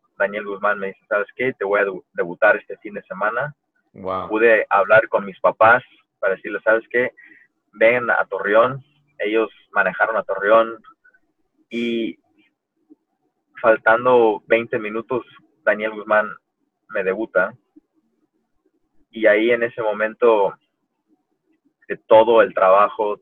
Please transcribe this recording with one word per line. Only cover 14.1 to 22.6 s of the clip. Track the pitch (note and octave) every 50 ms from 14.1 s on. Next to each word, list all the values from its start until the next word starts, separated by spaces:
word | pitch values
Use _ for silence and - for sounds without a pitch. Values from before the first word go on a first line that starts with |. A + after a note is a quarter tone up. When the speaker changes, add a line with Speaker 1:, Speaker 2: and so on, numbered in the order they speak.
| B2+ A#2+ A#2 A2 G#2 - _
Speaker 1:
veinte | - A#2 A2+ A#2 - - A#2
minutos, | G#2+ G#2 G#2+ A2+ A#2 - C3 A#2 - _ _ _ _ _ _ _ -
Daniel | A2 G#2 G#2+ G#2+ A2
Guzmán | G#2+ G#2+ G2+ G#2+ G#2+ G#2+ G#2+ G#2 - _ _ _ _ _ _ _ _ _ _
me | - A2 G#2 F#2
debuta. | F#2+ F#2+ G#2+ A2+ - - F2+ F#2 G#2+ A#2+ _ _ _ _ - _ _ _ _ _ _ _ _ _ _ _ _ _ _ _ _ _ _ _ _ _ _ _ _ _ _
Y | - A2+ A2
ahí | G#2+ G#2 G#2+ A2+ A#2+
en | A#2+ A#2 A#2
ese | A#2 - A#2+
momento, | A2+ G#2+ G#2 G#2+ G#2+ A2 A2 - B2 A#2 A2 G#2 G2 F#2 - _ _ _ _ _ _ _ _ _ _ _ _ _ _ _ _ _ _ _ _ _ _ _ _ _ _ -
de | G2
todo | - _ - A#2 A2 A2+ A2+ A#2 A2+
el | G#2 F#2 F2
trabajo, | F2